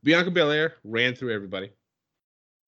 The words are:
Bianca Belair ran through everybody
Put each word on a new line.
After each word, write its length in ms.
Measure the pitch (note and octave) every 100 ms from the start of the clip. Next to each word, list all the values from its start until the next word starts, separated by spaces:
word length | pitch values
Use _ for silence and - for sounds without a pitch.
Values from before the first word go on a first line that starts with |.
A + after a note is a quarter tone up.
Bianca 280 | - E3+ F3+
Belair 440 | F3 D3 D3+ D#3+ -
ran 320 | G#2 A2+ B2 B2
through 180 | B2+
everybody 380 | G#2+ G2 F#2+ G2 - _ _ _ _ _ _ _ _